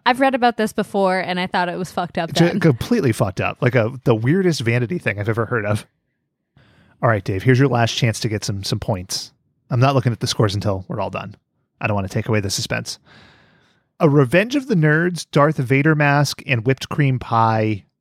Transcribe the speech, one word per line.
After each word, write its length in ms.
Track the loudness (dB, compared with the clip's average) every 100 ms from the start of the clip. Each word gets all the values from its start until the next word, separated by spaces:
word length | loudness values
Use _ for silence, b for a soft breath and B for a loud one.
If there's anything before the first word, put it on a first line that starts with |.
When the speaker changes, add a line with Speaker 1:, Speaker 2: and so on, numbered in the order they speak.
Speaker 1:
I've 160 | 0 2
read 140 | 2
about 240 | 2 0 2
this 160 | -2
before, 460 | -2 -4 0 0 0
and 200 | -2 -4
I 60 | -4
thought 240 | -2 -2
it 80 | -4
was 140 | -6
fucked 260 | -6 -6 -6
up 160 | -6
Speaker 2:
Ju- 120 | 2 2
Speaker 1:
then. 140 | 4
Speaker 2:
completely 520 | 2 2 0 0 0
fucked 280 | 0 -2 -2
up. 220 | -6 -2
Like 140 | 0 2
a, 180 | 0 0
the 120 | 0 2
weirdest 460 | 2 2 2 0
vanity 360 | 0 0 -2 -4
thing 220 | -4 -2
I've 100 | -2
ever 160 | -2 -2
heard 180 | -2
of. 220 | -2 -2 -4 _ _ _ _ _ _ b b b b b
All 40 | 0
right, 140 | 0
Dave, 200 | 0 0
here's 160 | 2 4
your 80 | 4
last 240 | 2 0 0
chance 240 | -2 -2
to 60 | -4
get 160 | -4
some, 200 | -4 -6
some 160 | -4 -6
points. 520 | -4 -6 -6 -10 -10 _ _ _ _
I'm 100 | 2
not 140 | 2
looking 180 | 2 0
at 80 | -2
the 60 | -4
scores 300 | 0 0 0
until 300 | -2 -4 -6
we're 120 | -6
all 120 | -6
done. 240 | -6 -10 -16 _ _ _ _
I 60 | -4
don't 80 |
wanna 140 | -2 -2
take 180 | -4 -2
away 120 | -2
the 100 | 0
suspense. 480 | -4 -4 -6 -6 -14 b b b b b b b b b 0
A 100 | 4
Revenge 460 | 4 4 2 2 -2
of 120 | 0
the 60 |
Nerds, 540 | 2 2 2 0 -4 -4
Darth 280 | 2 2 0
Vader 360 | 0 2 2
mask, 480 | 2 2 2 0 -2 -10
and 180 | -4 -2
whipped 240 | -2 -4
cream 300 | -2 0 0
pie 680 | -2 0 2 2 0 -4 -8 _